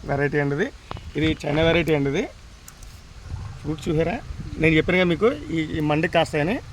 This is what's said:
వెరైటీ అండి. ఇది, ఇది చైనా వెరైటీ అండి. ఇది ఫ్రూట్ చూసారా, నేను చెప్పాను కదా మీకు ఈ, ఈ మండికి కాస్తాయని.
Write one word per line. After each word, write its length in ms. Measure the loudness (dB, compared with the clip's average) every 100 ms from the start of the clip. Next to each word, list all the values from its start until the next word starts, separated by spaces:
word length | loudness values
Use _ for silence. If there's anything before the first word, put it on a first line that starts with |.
| -2
వెరైటీ 320 | 0 2 2 0
అండి. 120 | 0
ఇది, 80 | -2 -4 -14 -12 -8 -2
ఇది 100 | 0 0
చైనా 200 | 0 2 4
వెరైటీ 260 | 4 4 2
అండి. 120 | 2 0
ఇది 100 | -4 -8 -20 -20 -20 -18 -18 -18 -18 -18 -12 -10 -10 -10
ఫ్రూట్ 200 | -6 -6 0
చూసారా, 300 | 0 0 -2 -8 -12 -10 2
నేను 120 | 4 4
చెప్పాను 200 | 4 4
కదా 80 | 4
మీకు 180 | 4 2 0 -4 -4
ఈ, 40 | -2 -2
ఈ 100 | 0
మండికి 220 | 2 2 2
కాస్తాయని. 380 | 2 0 0 -2 -4